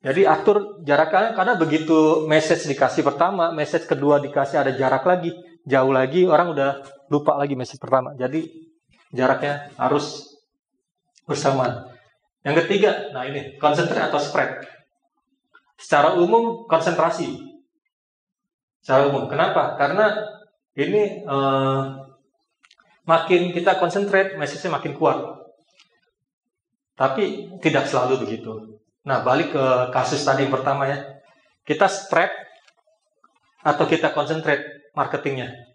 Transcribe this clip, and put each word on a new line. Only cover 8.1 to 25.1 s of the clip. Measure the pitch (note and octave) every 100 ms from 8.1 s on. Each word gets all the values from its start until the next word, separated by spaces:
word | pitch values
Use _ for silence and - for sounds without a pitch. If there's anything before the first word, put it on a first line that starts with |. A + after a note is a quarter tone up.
| C#3
Jadi | B2+ D#3 D#3+ - - _ _ _ _ B2
jaraknya | B2+ C3+ C#3+ C#3+ - -
harus | C3 C#3+ - - - _ _ _ _ _ _ _ _ _
bersamaan. | - C#3 C#3+ C3+ B2 - - - _ _ _ _
Yang | C#3+ D#3 E3
ketiga, | G3 G#3+ - - B2+
nah |
ini, | C3 C#3+ - -
concentrate | D3+ D3+ E3+ A2 F#2
atau | C#3+
spread. | D3 - B2+ - - - _ _ _ _ _ _ _ _ _ _
Secara | - D3 D3+ F3
umum, | F3+ A3+ A#3 - -
konsentrasi. | D#3+ F#3 E3 E3 - C3+ - - - _ _ _ _ _ _ _ _ _ _ _ _
Secara | - C3+ C#3
umum. | C#3+ -
Kenapa? | C#3 F#3 E3+ C#3+ -
Karena | C#3+ F#3 G#3+ G#3+ G#3+ - - _ _ -
ini, | D3+ G#3 G3+ -
eh, | C#3+ C#3 C#3 C3+ C3+ C3+ C3+ C3+ C3+ _ _ _ _ _ _ _ _ _ -
makin | E3 - F3 F3 F3
kita | F#3 -
concentrate, | E3+ G3+ G3+ F#3+ F#3+ D#3+
message-nya | C#3+ - F3+ C#3+
makin | D3 C3+
kuat. | D3+